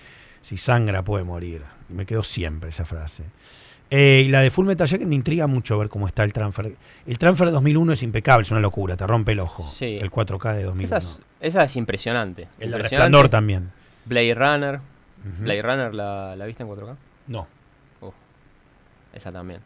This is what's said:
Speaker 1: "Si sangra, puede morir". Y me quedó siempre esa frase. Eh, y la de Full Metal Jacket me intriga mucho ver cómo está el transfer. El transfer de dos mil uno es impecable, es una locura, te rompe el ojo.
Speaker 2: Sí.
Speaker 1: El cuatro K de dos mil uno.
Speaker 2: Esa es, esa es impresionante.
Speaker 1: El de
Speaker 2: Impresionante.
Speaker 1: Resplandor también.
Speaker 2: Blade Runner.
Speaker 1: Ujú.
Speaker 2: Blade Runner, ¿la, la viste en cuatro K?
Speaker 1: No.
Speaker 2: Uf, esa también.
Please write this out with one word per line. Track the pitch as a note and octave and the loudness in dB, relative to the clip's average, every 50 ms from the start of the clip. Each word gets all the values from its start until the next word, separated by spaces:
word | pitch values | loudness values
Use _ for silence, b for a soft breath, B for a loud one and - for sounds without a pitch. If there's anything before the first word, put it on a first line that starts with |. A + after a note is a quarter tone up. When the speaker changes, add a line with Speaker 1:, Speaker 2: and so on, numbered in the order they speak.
| b b b b b b b b - | b b b b b b b b -14
Speaker 1:
"Si | - - | -12 -10
sangra, | F#2 - B2+ B2 A#2+ A2+ G#2 F#2+ F#2+ F2+ | -6 0 2 2 2 2 2 0 -2 -2
puede | G2 G#2 G2 F2+ | -2 -4 -4 -4
morir". | F2+ F2 F2 F2 F2 E2 D#2+ D#2 D#2 - - - - | -6 -8 -8 -10 -10 -10 -12 -14 -16 -20 -20 -20 -12
Y | F2+ | -10
me | F2+ F#2+ | -10 -6
quedó | - A2+ A2+ G#2 | -4 -4 -4 -2
siempre | - - - E2+ D#2+ D#2 D#2+ E2 E2 | -2 -4 -4 -4 -4 -4 -6 -8 -10
esa | D#2+ - E2+ | -8 -8 -8
frase. | - E2+ D#2 D#2 D#2 - - D#2 F2+ B B B B B B B B B B B _ C#3 | -6 -6 -8 -10 -10 -12 -12 -16 -16 B B B B B B B B B B B _ 4
Eh, | C#3 C#3+ C#3 C3+ C3 C3+ | 6 8 8 8 8 6
y | C3+ | 6
la | C3+ C3+ | 4 4
de | C3+ C3 | 4 4
Full | - F#3 F#3+ | 4 2 2
Metal | G3 F#3+ E3+ F3 C3+ | 2 2 2 0 0
Jacket | E3+ G#3+ B3+ | 0 -2 0
me | F3+ D3 | 0 -2
intriga | C3+ A2+ - D3+ E3+ D#3 | 0 0 0 0 0 0
mucho | C#3+ C3 B2 - - A2 G#2 | 0 0 -2 -2 0 -2 -2
ver | G#2+ G#2 | -2 -2
cómo | - G#2 G2+ | -4 -4 -4
está | F#2 - - G#2+ | -4 0 0 0
el | G#2 - | 0 0
transfer. | A2+ G#2+ G2+ F#2 - G#2 A2 - - b b b b b | -2 -4 -4 -4 -6 -8 -10 -12 -14 b b b b b
El | - B2 A#2 | -10 -4 2
transfer | E3+ F3 F#3 D3 F3+ E3+ | 4 4 4 4 2 2
de | D#3+ | 2
dos | C#3+ C3 | 2 2
mil | D3+ D3+ | 4 4
uno | D#3+ E3+ E3 D#3 | 4 4 2 2
es | - B2 | 0 -2
impecable, | A2+ G#2+ G#2+ - C#3 C3 A#2 G#2 | -2 -4 -2 4 6 6 6 6
es | F2+ | 2
una | A2 A2 | 2 2
locura, | G#2+ G2+ - - G2 F#2 F2+ | 2 0 0 -2 -4 -4 -4
te | F2 F#2+ | -4 0
rompe | F#2+ A2+ A#2 G#2 G#2+ G#2+ | 0 0 2 2 0 0
el | G2+ | -2
ojo. | F2+ E2 - - E2 | -2 -6 -8 -10 -14
Speaker 2:
Sí. | D2+ - - C3+ A#2+ G#2+ G2+ | -14 -10 -8 -8 -6 -6 -6
Speaker 1:
El | G#2 F#2 | -6 -4
cuatro | - A#2+ G#2+ F#2 G2 F#2 | -2 -2 -2 -2 -4 -4
K | - A2+ G#2+ | -4 -4 -2
de | G#2 G2 | -2 -4
dos | F#2+ F#2 | -4 -4
mil | F2+ F#2+ | -4 -4
uno. | F2+ - | -2 -2
Speaker 2:
Esa | F3+ - | -4 -4
es, | F2 - - - _ _ _ | -6 -10 -14 -20 _ _ _
esa | - D#3+ E3+ F#3+ D3+ | -6 -2 2 2 2
es | C#3 - | 2 2
impresionante. | B2+ A2+ - - - - A2 A#2+ A#2+ A2 F#2+ F2+ F#2 E2+ - - - | -2 -4 -4 -4 -4 -4 -2 -2 -2 -2 -4 -8 -12 -16 -18 -16 -14
Speaker 1:
El | A#2 A#2 | -10 -8
de | A#2 | -6
Speaker 2:
Impresionante. | G#2+ G#2 - | -6 -6 -2
Speaker 1:
Resplandor | C3 C#3+ - - C#3+ C#3+ C#3 - | 2 4 6 8 8 8 8 8
también. | - A2 G#2+ G#2 G2 F#2 F2+ F#2 - b b b b b b | 6 4 4 2 0 0 -2 -6 -12 b b b b b b
Speaker 2:
Blade | A2+ A#2+ A#2+ A#2+ A#2 A#2 | -2 2 2 2 2 2
Runner. | A#2 C3 C#3+ D3 C#3+ C#3+ C#3 C#3+ | 2 2 2 2 2 0 -4 -6
Speaker 1:
Ujú. | C#3 C3+ - - _ _ _ _ - - G2 F2+ F2 A2 | -8 -10 -16 -20 _ _ _ _ -16 -14 -14 -10 -6 -4
Speaker 2:
Blade | A2 G2+ G#2 G#2+ | -2 -2 -2 0
Runner, | A#2+ C3 C3+ B2+ A#2 G#2 | -2 -2 -2 -2 -4 -4
¿la, | G#2 G2+ G2+ G2+ G2 G2 F#2+ F#2 | -6 -6 -6 -8 -8 -10 -10 -12
la | F#2+ G2 | -12 -12
viste | A2 A#2 - B2 | -12 -12 -12 -14
en | G#2+ | -12
cuatro | G2+ G2+ G#2+ | -12 -14 -14
K? | A2 C#3 C#3 _ _ _ _ _ | -16 -18 -20 _ _ _ _ _
Speaker 1:
No. | C3+ A#2 G#2+ E2 - _ _ _ _ _ _ _ _ _ _ | -12 -10 -10 -10 -12 _ _ _ _ _ _ _ _ _ _
Speaker 2:
Uf, | F#2+ G2 - _ _ _ _ _ _ _ _ _ _ _ _ _ _ _ _ _ _ _ - | -20 -20 -20 _ _ _ _ _ _ _ _ _ _ _ _ _ _ _ _ _ _ _ -20
esa | - - F#2 | -18 -16 -14
también. | F2+ F2+ F2+ F2+ F2 G#2+ - | -14 -12 -12 -12 -14 -16 -18